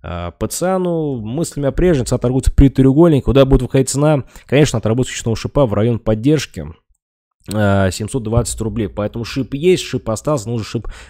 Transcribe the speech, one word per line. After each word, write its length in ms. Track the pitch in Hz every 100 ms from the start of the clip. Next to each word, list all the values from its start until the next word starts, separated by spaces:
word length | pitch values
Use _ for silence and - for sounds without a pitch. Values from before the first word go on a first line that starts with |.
| 87
А, 260 | 87 87
по 160 | - 110
Циану 720 | - 175 190 180 165 151 127
мыслями 480 | 107 139 165 - 139
о 20 |
прежнем, 340 | - 180 147 120
цена 140 | 127
торгуется 320 | 123 131 -
при 160 | - 139
треугольнике, 560 | - 135 135 175 143
куда 220 | - 131 135
будет 160 | 135
выходить 260 | 123 135 131
цена, 380 | 135 151 147 - - -
конечно, 300 | 131 147 117
от 80 | 107
работы 240 | 123 120
свечного 280 | - 120 107
шипа 280 | - 143 127
в 80 |
район 240 | 101 113 117
поддержки, 680 | - 110 127 151 - - 76 - _ _ _ _ _ _ -
а, 360 | 104 101 98 95
семьсот 320 | - 107 139
двадцать 360 | 107 117 110 -
рублей. 300 | 110 107 101
Поэтому 340 | - 104 117
шип 300 | 113 - 127
есть, 300 | 139 175 175
шип 260 | - 127 -
остался, 400 | 110 - 147 104
нужно 160 | 120 101
шип 220 | - - -